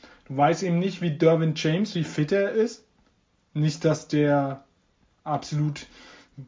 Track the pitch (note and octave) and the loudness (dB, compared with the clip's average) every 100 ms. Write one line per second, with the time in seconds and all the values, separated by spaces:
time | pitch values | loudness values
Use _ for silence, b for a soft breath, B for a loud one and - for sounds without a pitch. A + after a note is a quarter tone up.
0 | B B _ C3+ C#3+ E3+ F#3+ E3+ F#3+ - | B B _ 2 2 2 0 0 0 -2
1 | F3 D3 E3 E3 D#3+ D3 D#3+ D#3+ G#3+ F3 | -4 2 4 4 2 0 0 0 -2 -2
2 | D#3 - D3 G3 G3+ A3 A#3 - _ _ | -4 -2 0 2 0 0 0 -2 _ _
3 | _ _ _ _ _ D3+ D3+ D3 D#3+ D3+ | _ _ _ _ _ -2 0 2 0 0
4 | - D3+ D3 C#3+ C#3 C3+ _ _ _ _ | -2 0 2 2 0 -6 _ _ _ _
5 | _ _ - D3 - D3+ D3+ C#3+ - B | _ _ -6 -6 -4 -2 -2 -4 -14 B
6 | B B B - | B B B -20